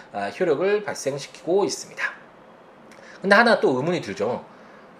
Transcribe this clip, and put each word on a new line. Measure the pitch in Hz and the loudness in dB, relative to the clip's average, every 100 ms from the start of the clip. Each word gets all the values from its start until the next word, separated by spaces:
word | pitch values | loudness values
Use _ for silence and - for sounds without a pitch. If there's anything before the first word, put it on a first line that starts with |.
| - | -12
아, | 104 101 | -8 -6
효력을 | - 180 139 185 208 | -2 0 0 0 -2
발생시키고 | 208 - 135 143 - - - 190 | -4 -6 -6 -6 -10 -10 -2 0
있습니다. | 170 - - - - - - - - - - - - - - - | 0 -4 -10 -8 -8 -10 -20 -20 -20 -20 -20 -20 -20 -20 -20 -6
근데 | 190 | 4
하나 | 202 233 202 | 6 6 4
또 | 202 127 | 4 2
의문이 | 151 175 | 0 -2
들죠. | 104 95 117 110 - - - - - - | -4 -4 -4 -4 -10 -20 -20 -20 -18 0